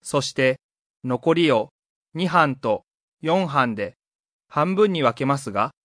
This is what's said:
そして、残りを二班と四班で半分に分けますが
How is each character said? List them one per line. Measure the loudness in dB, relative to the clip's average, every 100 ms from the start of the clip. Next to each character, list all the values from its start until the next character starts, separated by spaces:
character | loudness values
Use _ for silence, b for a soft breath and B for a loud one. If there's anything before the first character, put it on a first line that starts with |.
そ | -2 -4
し | -4
て、 | 0 0 0 _ _ _ _
残 | -6 -2 0
り | 2 4
を | 2 0 _ _ _ _
二 | -6 0
班 | 2 2 0
と | -2 -4 _ _ _ _
四 | -2 -2 0
班 | 0 -2
で | -2 -8 _ _ _ _ _ _
半 | -4 -2
分 | 2 2
に | 2
分 | 0 0
け | -2
ま | -2
す | -4
が | -4 -4 _